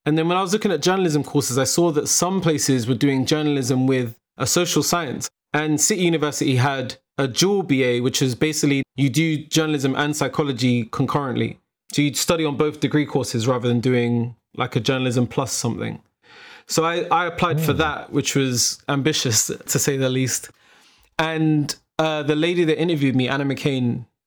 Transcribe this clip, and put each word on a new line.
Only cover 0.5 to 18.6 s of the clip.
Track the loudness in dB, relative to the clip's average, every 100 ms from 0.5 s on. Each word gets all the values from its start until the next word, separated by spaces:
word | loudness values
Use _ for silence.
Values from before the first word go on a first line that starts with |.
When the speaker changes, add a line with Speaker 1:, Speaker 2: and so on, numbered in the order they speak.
Speaker 1:
looking | 0 0
at | 0
journalism | 2 2 2 0
courses, | 0 -2 0 0
I |
saw | 2 2 2
that | 2 0
some | 0 0 0
places | 0 0 2 0 0
were | 0
doing | 2 2 0
journalism | 0 0 0 0 2 2
with | 0 -2 -8 _ -6
a | -2
social | 0 0 0
science. | 0 0 -2 -6 -10 -14 _
And | -2 0 0
City | 2 2
University | 2 2 0 0 0 2
had | 2 0 -6 -12 _ -4
a | -2
dual | 0 2 2
B | 2 2
A, | 2 2
which | 0 0
is | 0
basically | 0 -2 2 0 0 -2 0
you | 0
do | 2 0 -2
journalism | -2 0 0 0 0 0
and | -2 -2
psychology | -2 -2 -2 0 0 0 0
concurrently. | -2 0 0 -2 -2 -4 -6 _ _ -6
So | -2
you'd | 0 0
study | -2 0 0
on | 0
both | -2 -2
degree | 0 0 0
courses | -2 -2 -2 0
rather | 0 0
than | 0
doing, | 2 2 2 0 -2 -8 _ -6
like, | -4 -2
a |
journalism | 0 0 0 0 0
plus | -2 -4
something. | -4 -4 -4 -8 -10 _ _ _ -20 -20 -20 -4
So | 0
I, | 0 0 0
I | 0 0
applied | 0 0 0
for | 0
Speaker 2:
Hmm. | 0
Speaker 1:
that, | 0 -4 -4
which | -4 0 0
was | 0 0